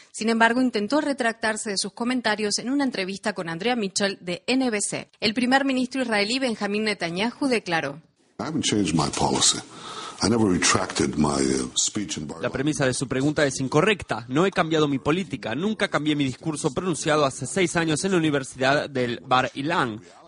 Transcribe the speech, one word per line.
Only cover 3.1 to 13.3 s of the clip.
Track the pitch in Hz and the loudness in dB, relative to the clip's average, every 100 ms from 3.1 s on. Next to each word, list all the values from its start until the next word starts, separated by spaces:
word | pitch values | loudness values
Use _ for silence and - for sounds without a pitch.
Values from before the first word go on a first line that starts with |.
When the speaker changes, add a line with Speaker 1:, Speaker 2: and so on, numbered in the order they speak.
| 196 220 | -4 -4
Speaker 1:
con | 196 170 | -4 -6
Andrea | 165 226 247 | -4 -2 0
Mitchell | 196 - 196 196 | -2 0 -2 -2
de | 175 175 - | -6 -6 0
N | 254 262 | 2 2
B | 208 | 0
C. | 202 139 - - | -2 -4 -8 -4
El | 220 226 | -2 0
primer | 247 269 | 2 4
ministro | 277 262 247 269 | 4 0 -2 -2
israelí | 240 208 202 262 | 0 0 0 0
Benjamín | 262 214 202 208 214 | -2 -2 -2 -2 -2
Netanyahu | 202 170 170 226 - 285 | -2 -4 -2 -4 -2 0
declaró. | 233 - 165 143 165 _ _ _ - | 0 0 -2 -2 -8 _ _ _ -8
Speaker 2:
I | 127 | -4
haven't | 160 | -2
changed | - 107 90 80 | 0 2 2 2
my | 73 - | 0 0
policy. | 65 65 - 64 - - - - - - | 0 2 2 0 -4 -16 -14 -12 -12 -2
I | 92 | 2
never | 117 107 | 4 4
retracted | 85 - 107 92 - 73 76 | 4 4 2 0 0 0 2
my, | 73 | 2
uh, | 69 67 67 64 - | 2 2 0 -2 -2
speech | - 104 90 - | -2 -2 -6 -6
in | 76 | -8
Bar | 82 | -6
Speaker 3:
La | |
Speaker 2:
Ilan. | 123 | -6
Speaker 3:
premisa | 127 143 143 131 | -2 -2 0 0
de | |
su | 123 127 | 0 -2
pregunta | 127 139 | 0 0